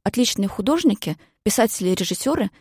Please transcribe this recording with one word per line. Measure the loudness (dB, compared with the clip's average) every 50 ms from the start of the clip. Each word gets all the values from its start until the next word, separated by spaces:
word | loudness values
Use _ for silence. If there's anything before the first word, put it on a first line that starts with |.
| -6
отличные | -4 0 0 0 0 0 -2 -4
художники, | -4 -2 -2 0 0 0 2 2 2 2 0 -2 -6 -8 -8 _ _ _ _ -2
писатели | 0 2 2 2 2 2 0 0 0
и | 0
режиссёры — | 0 0 -2 -2 -2 -2 -2 0 0 -2 -4 _ _